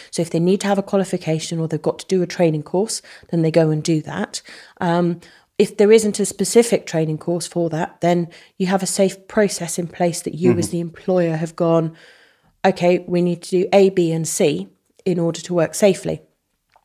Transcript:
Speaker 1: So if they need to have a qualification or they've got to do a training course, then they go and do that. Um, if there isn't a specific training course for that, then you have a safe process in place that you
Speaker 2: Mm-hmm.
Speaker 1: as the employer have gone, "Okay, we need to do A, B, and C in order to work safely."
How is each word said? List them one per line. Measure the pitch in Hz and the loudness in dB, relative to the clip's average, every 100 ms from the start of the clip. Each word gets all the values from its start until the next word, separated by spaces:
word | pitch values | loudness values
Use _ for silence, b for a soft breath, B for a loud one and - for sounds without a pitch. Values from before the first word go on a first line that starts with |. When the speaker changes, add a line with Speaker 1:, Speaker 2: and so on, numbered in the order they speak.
| B | B
Speaker 1:
So | - | -6
if | 165 | -4
they | 165 | 0
need | 175 196 | 0 0
to | 202 | 0
have | 196 | -2
a | |
qualification | 196 196 185 180 160 160 - 165 | 0 -2 -2 -4 -4 -4 -4 -6
or | 160 | -4
they've | 151 | -4
got | - - | -4 -4
to | - | -2
do | 185 | -2
a | 175 | -2
training | - 170 156 | 0 0 0
course, | - 180 226 - B B B | -4 -4 -2 -6 B B B
then | 170 | -2
they | 160 | 2
go | 165 160 | 2 2
and | 151 | 0
do | 160 156 | 0 -2
that. | 151 165 208 - - B B B | -2 -6 -6 -10 -16 B B B
Um, | 175 175 175 175 b b b - | -2 0 0 -2 b b b -2
if | 202 - | 0 4
there | 208 | 6
isn't | 220 214 202 | 6 4 -2
a | 196 | -4
specific | - 190 233 233 180 | -2 2 4 4 2
training | - 165 160 156 | 0 -2 -2 -4
course | - 170 - | -4 -4 -4
for | 175 165 | -2 -2
that, | 156 175 - | -2 -6 -2
then | 170 175 165 B B B | 2 2 0 B B B
you | 185 | -2
have | 190 | 0
a | 185 | -2
safe | - 190 190 - | 0 0 -2 -6
process | 220 196 - 170 - | 0 0 -2 -8 -6
in | 170 | -6
place | - 175 165 | -2 -2 -2
that | - | -8
you | 151 180 | -2 0
Speaker 2:
Mm-hmm. | 170 | 2
Speaker 1:
as | 165 | 0
the | 175 | -4
employer | 170 - - 185 170 160 | -8 -8 -2 0 0 -2
have | 165 | -6
gone, | - 165 165 160 160 b b b b b b | -2 2 2 0 -6 b b b b b b
"Okay, | 190 190 175 180 180 | -2 2 2 2 0
we | 175 | 0
need | 175 170 | 0 -2
to | - | -2
do | 180 190 | -2 2
A, | 202 196 | 4 4
B, | 190 165 | 2 0
and | 165 156 | 0 -4
C | - 160 165 196 _ _ _ | 0 0 0 -8 _ _ _
in | 190 175 | -4 -2
order | 165 165 | -2 -4
to | - | -4
work | 175 156 - | -2 -2 2
safely." | 202 - 160 156 _ _ _ _ _ _ | 2 2 -4 -8 _ _ _ _ _ _